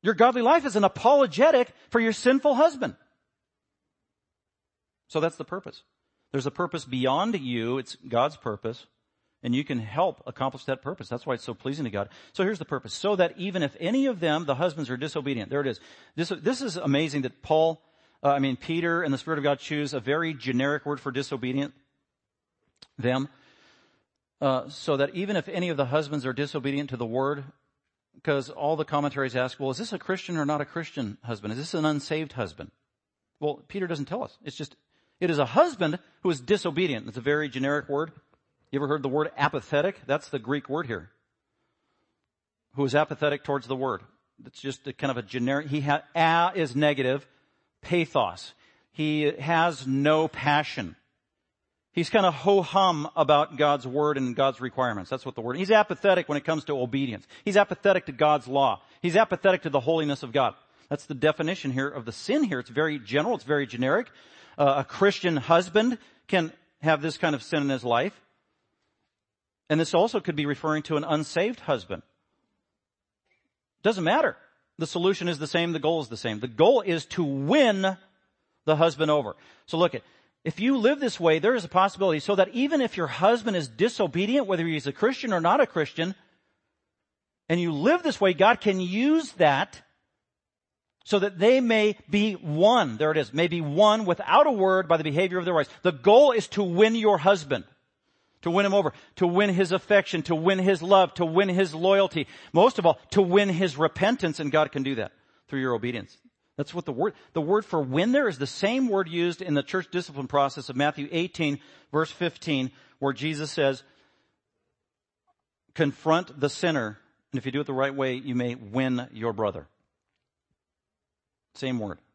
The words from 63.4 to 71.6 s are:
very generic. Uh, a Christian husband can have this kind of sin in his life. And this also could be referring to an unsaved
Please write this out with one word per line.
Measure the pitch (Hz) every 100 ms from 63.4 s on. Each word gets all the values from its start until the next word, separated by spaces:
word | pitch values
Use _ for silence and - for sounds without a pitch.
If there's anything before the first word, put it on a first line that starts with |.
very | 110 147 135
generic. | 117 131 175 240 _ - - - -
Uh, | 147 139
a |
Christian | 131 - 196 196 180 156
husband | 120 170 180 185 226 233 _ _ _
can | 190 165 - _ _
have | 151 156
this | 151 -
kind | 170
of | 143
sin | - 160
in | 139
his | 135
life. | 123 117 151 - _ _ _ _ _ _ _ _ _ _ _ _ _ _ _
And | 151
this | 165
also | 185 220 220
could | 185 151
be | 147
referring | 143 156 151
to | - 156
an |
unsaved | 160 151 151 - 202 240